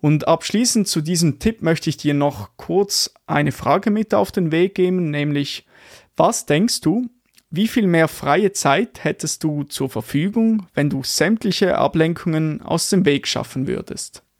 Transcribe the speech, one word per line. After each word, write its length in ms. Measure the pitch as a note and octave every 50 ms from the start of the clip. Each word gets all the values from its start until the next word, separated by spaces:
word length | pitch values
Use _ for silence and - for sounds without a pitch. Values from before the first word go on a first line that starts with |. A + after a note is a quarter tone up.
Und 280 | - D3 D3+ D3+ - -
abschließend 600 | E3 D#3+ - - - G#3 B3 A#3+ - A3+ G3+ -
zu 120 | - E3
diesem 380 | D#3 D#3 F3+ E3 E3+ E3 B2 -
Tipp 240 | - A3 A3+ _ -
möchte 260 | D#3+ E3 D#3 - E3+
ich 80 | D3
dir 160 | - - D3 C#3+
noch 380 | C#3+ C#3+ C#3+ - G2 G#2 - _
kurz 580 | _ - - E3+ F#3 G3+ G3+ - - - - _ _ _
eine 260 | - - D3 D3 D3 C3
Frage 380 | - - A#2 D3 F#3+ G3 A3+
mit 220 | G#3 G#3+ A3 - -
auf 180 | G#3 G3 - -
den 180 | G#3 F3+ D#3+
Weg 240 | D#3 E3 F3 G3 G3
geben, 360 | - F#3 F3+ F3+ F#3 F3 D#3
nämlich, 540 | D3 D3 C#3+ D3 D3 C#3+ C#3 C#3 - - _ _ _ - - - - - _ _ _
was 280 | - D#3+ F#3 A#3+ - -
denkst 360 | - D3 D3+ G3 B3 - -
du, 280 | - D#3 E3 A#3 B3+ A#3+ _ _ _ _ _ _ _ _
wie 180 | - D#3 G#3+ A3+
viel 180 | - B3+ G#3+
mehr 220 | F#3 E3+ E3 D#3+ D#3
freie 440 | - - - C#3+ C#3+ F3 G#3+ F#3+ G3
Zeit 520 | - - D3+ C#3 E3 A#3+ A#3+ _ - -
hättest 400 | D#3 - - - D#3+ - - -
du 180 | D#3 D3+ D3 C#3
zur 260 | - - - C3+ C3
Verfügung, 800 | - A2+ A2 - - C#3+ D#3+ G3+ G#3 A#3 A3+ A3+ A3+ G#3+ F#3 _ _
wenn 160 | - C#3+ D3
du 120 | C3+ C3+ B2+
sämtliche 760 | - - - D#3+ E3+ A3+ A3 - G3 F3+ - G3+ F3+ - -
Ablenkungen 840 | - C#3 - E3 D#3+ D#3+ E3+ - - F3 D#3 D#3 D#3+ D#3 D3+ - -
aus 280 | - - E3+ - -
dem 160 | G#3 F#3+ E3+
Weg 220 | D3 C#3+ C#3 - -
schaffen 400 | - A#2+ A#2 - - C3+ C3 -
würdest? 560 | - - - - - - - - _ - _ _ _ _